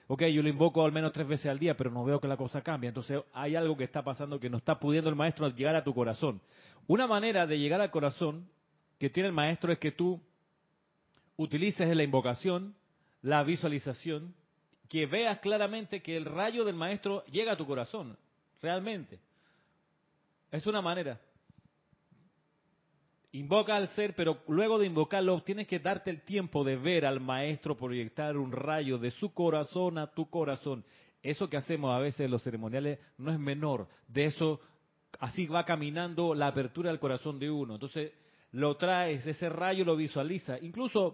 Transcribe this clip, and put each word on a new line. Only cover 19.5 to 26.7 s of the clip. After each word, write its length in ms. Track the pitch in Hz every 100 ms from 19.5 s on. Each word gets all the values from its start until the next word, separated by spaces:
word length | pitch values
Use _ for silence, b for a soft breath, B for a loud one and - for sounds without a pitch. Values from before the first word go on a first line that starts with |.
| b b b _ _ _ _ _ _ _
Es 160 | 151 202
una 160 | 214
manera. 360 | 170 180 147 117 _ _ _ _ _ _ _ _ _ _ _ _ _ _ _ _ _ _ _ _ _
Invoca 400 | 135 143 202 208 208
al 120 | 190
ser, 260 | - 208
pero 280 | 180 160 156 -
luego 300 | 156 214 220
de 80 | 196
invocarlo, 560 | 156 156 196 185 180
tienes 240 | - 202 208
que 120 | 175
darte 320 | 175 196 190
el 100 | 165
tiempo 400 | - 196 180 147
de 140 | 135